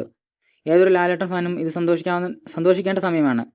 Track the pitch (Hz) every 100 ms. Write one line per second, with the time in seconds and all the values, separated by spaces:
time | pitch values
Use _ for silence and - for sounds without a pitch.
0 | - _ _ _ _ _ 156 170 185 180
1 | 175 170 185 180 175 175 160 170 170 170
2 | 180 175 180 - - - 175 185 190 190
3 | 190 165 143 117 117